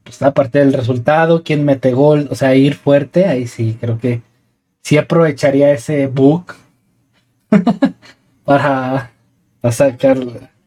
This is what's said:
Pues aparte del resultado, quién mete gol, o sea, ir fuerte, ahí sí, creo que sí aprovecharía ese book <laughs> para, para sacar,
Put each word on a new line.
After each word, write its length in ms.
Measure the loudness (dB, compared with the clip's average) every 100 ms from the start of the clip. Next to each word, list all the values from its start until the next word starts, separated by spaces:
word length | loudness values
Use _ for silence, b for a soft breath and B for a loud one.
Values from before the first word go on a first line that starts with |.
Pues 180 | -20 -4
aparte 360 | -2 0 -2 0
del 140 | 0
resultado, 720 | 0 -2 -4 0 0 2 0
quién 220 | 0 -2 0
mete 280 | 0 0
gol, 340 | 2 2 2 -2
o 40 | -2
sea, 200 | 0 2
ir 200 | 2 0
fuerte, 500 | 0 0 0 0 0
ahí 220 | -2 -6
sí, 300 | -6 -6 -4
creo 200 | -6 -4
que 220 | -4 -6 -8 _ _ _ _ _
sí 160 | -2 0
aprovecharía 760 | 2 2 0 0 -2 2 2
ese 360 | 2 -2 -4 -2
book 480 | 2 2 2 -4 -20 _ _ _ _ _ _ _ _ _
<laughs> 960 | 0 0 -2 -2 -4 -20 _ _ _ -2
para, 680 | 0 0 -2 -4 -6 -8 _ _ _ _ _
para 100 | -6
sacar, 460 | 0 0 2 0 0 -2 -12 -20 _